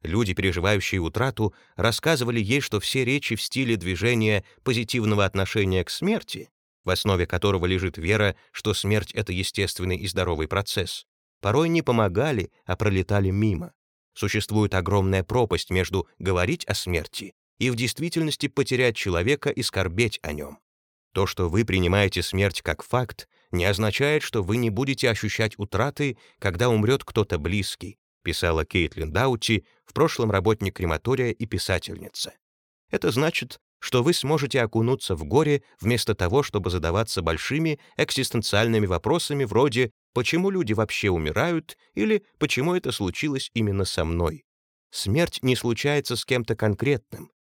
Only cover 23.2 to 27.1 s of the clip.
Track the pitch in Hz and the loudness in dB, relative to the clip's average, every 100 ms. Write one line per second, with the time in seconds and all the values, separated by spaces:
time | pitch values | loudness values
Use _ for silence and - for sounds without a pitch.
23.2 | - _ _ 90 90 98 107 - 143 151 | -20 _ _ 0 2 2 0 0 0 0
24.2 | - 113 90 113 117 101 139 135 123 107 | 0 -2 0 0 0 0 -2 0 0 0
25.2 | 107 - 110 - 101 98 131 - 143 113 | -2 -2 -4 -4 -4 -2 -2 -2 -4 -4
26.2 | - _ 101 85 123 110 104 135 - | -16 _ -4 0 2 4 4 2 0